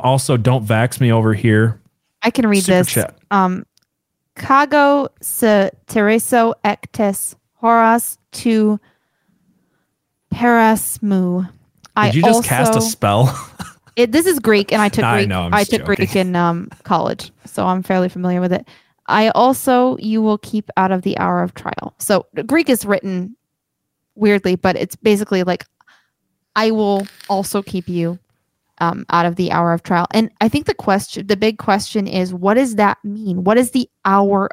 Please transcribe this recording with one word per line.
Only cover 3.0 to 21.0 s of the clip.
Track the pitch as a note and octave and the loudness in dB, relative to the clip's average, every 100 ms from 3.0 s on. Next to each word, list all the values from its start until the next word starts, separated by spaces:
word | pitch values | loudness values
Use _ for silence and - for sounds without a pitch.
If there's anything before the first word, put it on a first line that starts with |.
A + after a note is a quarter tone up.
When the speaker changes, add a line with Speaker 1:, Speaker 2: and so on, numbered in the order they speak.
| F#2+ - - | -4 -8 -4
Speaker 2:
Um, | G3+ F#3 F#3 - _ _ _ _ _ _ - | 0 0 -2 -10 _ _ _ _ _ _ -10
"Kago | - C#4 C#4+ D4 C#4+ C#4+ C4+ - | 0 2 4 4 4 2 0 -8
se | - - A3+ G#3 G3 - - | -12 -2 2 2 2 -4 -6
tereso | A3+ G#3 A3+ - A#3+ A3+ - | 0 2 2 2 2 2 0
ectes | G#3 G#3 - - D4+ - - - _ _ | -4 -4 -8 -4 -2 -2 -8 -12 _ _
horas | A3+ A#3 A3+ A#3 - - _ | 2 4 4 2 -2 -10 _
tu | - A#3+ A3 G#3+ G#3 _ _ _ _ _ _ _ _ _ _ _ _ _ _ _ | -6 0 2 2 0 _ _ _ _ _ _ _ _ _ _ _ _ _ _ _
perasmu." | - A#3+ A#3 A3 A3 - - G#3 F#3+ F3+ F3+ F3+ - _ _ - - | -2 2 4 4 2 -2 -6 -2 0 0 -2 -4 -10 _ _ -8 -2
I | G#3+ | 0
Speaker 1:
Did | C3 | 4
you | |
just | E3+ A3+ | 4 4
cast | A#3 B2+ A3+ | 2 2 2
a | A3 | 2
Speaker 2:
also | A2+ | 0
Speaker 1:
spell? | - G#2 G#2 C3 - - - | -2 0 4 2 0 -12 -18
<laughs> | - - _ - | -20 -20 _ 0
Speaker 2:
It, | A#3+ | 2
this | C4+ F4 | 2 2
is | D4+ | 0
Greek, | A3 G#3 G3+ | 2 2 2
and | A3 | 0
I | G#3 | 0
took | A3+ | 2
Speaker 1:
I | D3+ - | 2 2
Speaker 2:
Greek. | G#2 | 0
Speaker 1:
know, | F#2 | -2
I'm | F2 | 0
Speaker 2:
I | G#3 | 0
Speaker 1:
just | G3+ | 0
Speaker 2:
took | A3 | -2
Greek | - G3+ | -2 -2
Speaker 1:
joking. | F#3+ G3 F#3 | -2 -2 -2
Speaker 2:
in, | F3 | 0
um, | E3+ E3+ - - | 0 -2 -6 -14
college, | - F3 - - - _ | -4 -2 -2 -6 -12 _
so | - - F#3 | -14 -6 -2
I'm | F#3 | -2
fairly | F#3 F#3+ F#3 | -2 -2 -2
familiar | F3+ F3+ F3+ | -4 -4 -2
with | F3+ | -2
it. | F3+ - - _ _ - | -4 -6 -20 _ _ -4
"I | G#3+ A3 | 0 2
also, | - B3 C4 - B3 B3+ B3+ | 2 2 2 0 2 2 -2
you | G#3+ A3 | -4 -2
will | G#3+ G#3 | 0 -2
keep | - G#3+ - - | -4 -8 -6 -2
out | F#3 | 0
of | F#3 | 0